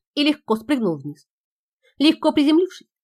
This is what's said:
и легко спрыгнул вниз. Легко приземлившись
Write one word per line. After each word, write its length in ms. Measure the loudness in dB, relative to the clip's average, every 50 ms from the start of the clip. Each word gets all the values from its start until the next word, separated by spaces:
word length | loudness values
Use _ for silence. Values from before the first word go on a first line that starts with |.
| _ _ -6
и 100 | -2 -2
легко 320 | -2 -2 -2 _ -4 -4
спрыгнул 400 | -4 -2 -4 -4 -2 -2 -4 -4 -6
вниз. 300 | -8 -14 -16 _ _ _ _ _ _ _ _ _ _ _ _ _ _ _ _ 0
Легко 320 | 2 2 2 2 0 0
приземлившись 560 | 0 2 2 2 2 2 2 0 -6 -14 -20 _ _ _